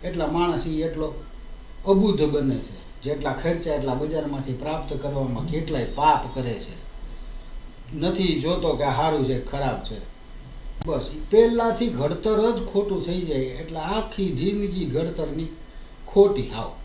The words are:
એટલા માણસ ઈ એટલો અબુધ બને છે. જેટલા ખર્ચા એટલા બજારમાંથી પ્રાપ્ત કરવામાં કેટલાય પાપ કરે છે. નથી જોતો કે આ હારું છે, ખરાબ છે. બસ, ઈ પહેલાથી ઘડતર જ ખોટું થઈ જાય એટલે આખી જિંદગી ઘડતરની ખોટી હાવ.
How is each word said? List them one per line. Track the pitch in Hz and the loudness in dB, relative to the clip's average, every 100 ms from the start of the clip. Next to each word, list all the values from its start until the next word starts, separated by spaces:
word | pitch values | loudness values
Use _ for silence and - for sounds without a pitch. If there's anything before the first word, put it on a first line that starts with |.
| 180 | -4
એટલા | 165 147 | -2 0
માણસ | 170 175 156 165 | 2 2 2 0
ઈ | 156 | -2
એટલો | 160 156 151 - - - - - - - 196 | -2 -2 -4 -6 -12 -14 -12 -14 -14 -6 4
અબુધ | 196 208 156 | 6 6 4
બને | 147 139 135 113 | 4 4 2 0
છે. | - - - - | -6 -12 -16 -8
જેટલા | 135 143 143 | -4 -2 -2
ખર્ચા | 131 170 170 165 | 0 0 0 0
એટલા | 143 135 | 0 0
બજારમાંથી | 127 151 160 147 139 135 | -2 0 -2 -2 -4 -4
પ્રાપ્ત | 123 147 156 135 131 | -4 -4 -4 -4 -4
કરવામાં | 143 139 131 117 - | -2 -2 -2 -2 -2
કેટલાય | 156 156 147 | -2 -2 -2
પાપ | 127 139 156 127 123 | -2 4 6 6 2
કરે | 131 120 | -4 -4
છે. | 107 - - - - - - - - - - - - - 156 | -4 -8 -10 -12 -10 -10 -10 -10 -12 -10 -12 -12 -14 -10 -2
નથી | 170 175 185 151 | 0 2 2 2
જોતો | 151 180 170 | 0 0 2
કે | 131 | 2
આ | 139 | 2
હારું | 131 156 151 127 | 2 2 2 2
છે, | 123 - | 0 -2
ખરાબ | 139 139 - | -2 -2 -2
છે. | - 104 - - - - - - - - - | -6 -8 -10 -14 -16 -14 -14 -12 -10 -6 -2
બસ, | 139 - | -2 -4
ઈ | 156 - | -6 6
પહેલાથી | 208 233 233 233 - 233 | 8 8 6 2 2 0
ઘડતર | 120 147 170 220 214 226 | 2 0 2 2 4 4
જ | 196 - | 2 0
ખોટું | 196 202 180 | 0 2 -2
થઈ | 170 180 | 0 -2
જાય | 165 135 | 0 0
એટલે | 127 131 160 160 | -2 -4 -6 -6
આખી | 160 214 214 - 190 | -2 -2 -2 -2 0
જિંદગી | 127 175 208 202 180 | 2 0 0 -2 -2
ઘડતરની | 147 135 165 165 147 143 160 - - - - - - | 0 0 0 -2 -4 -4 -6 -8 -16 -16 -16 -16 2
ખોટી | 196 196 - - | 6 6 6 -2
હાવ. | - - - | -4 -6 -8